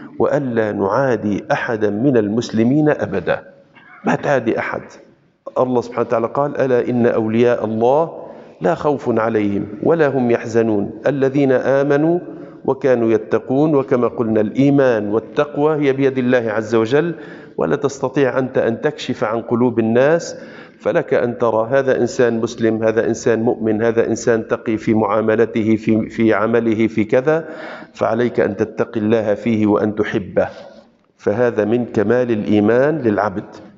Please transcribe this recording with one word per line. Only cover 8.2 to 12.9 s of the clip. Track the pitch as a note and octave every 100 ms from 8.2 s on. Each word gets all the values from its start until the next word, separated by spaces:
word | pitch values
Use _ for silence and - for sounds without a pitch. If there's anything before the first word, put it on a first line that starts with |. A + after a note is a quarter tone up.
| - - - -
لا | F3+ E3
خوف | D3+ B2+ A#2+ A2+
عليهم | A2 A2 G#2 G2+ F#2+ -
ولا | - E3 D3
هم | C3 B2
يحزنون | A#2 A#2 A2+ A2+ G#2 G2+ - -
الذين | C#3+ C3+ C#3+ C3+
آمنوا | B2+ B2 C#3 C#3+ C#3+ D#3+ F3 - - - - -
وكانوا | C3 C3+